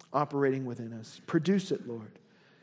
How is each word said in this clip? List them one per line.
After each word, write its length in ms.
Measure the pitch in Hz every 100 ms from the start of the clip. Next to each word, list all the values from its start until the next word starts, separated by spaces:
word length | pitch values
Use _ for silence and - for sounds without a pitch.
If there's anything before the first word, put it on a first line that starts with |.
| -
operating 540 | 135 147 143 139 135 127
within 260 | 120 113
us. 280 | 113 113 - -
Produce 460 | 170 151 196 185
it, 160 | 143 117
Lord. 300 | 117 107 - _ _ _ _